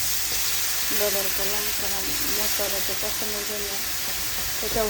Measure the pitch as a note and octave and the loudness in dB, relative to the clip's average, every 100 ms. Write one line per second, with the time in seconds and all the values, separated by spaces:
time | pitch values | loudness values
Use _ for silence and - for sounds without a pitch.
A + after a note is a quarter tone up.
0 | - - - - - - - - - G#3+ | 2 0 0 0 2 2 0 0 0 2
1 | G#3 G3 F#3+ G3+ G3 G#3 G#3 G#3 G3+ G3 | 2 2 2 2 0 0 0 0 0 -2
2 | F#3+ - - G3+ G#3 - G3+ F#3+ F#3 F#3 | -2 0 0 0 2 2 0 0 0 0
3 | G#3+ - G#3+ G#3 G#3 G#3 G#3 G3+ - - | -2 -2 -2 -2 -2 -2 -2 -4 -2 -2
4 | - - - - - - G#3+ A3 G#3+ | -2 -2 -2 -2 -2 -2 0 2 2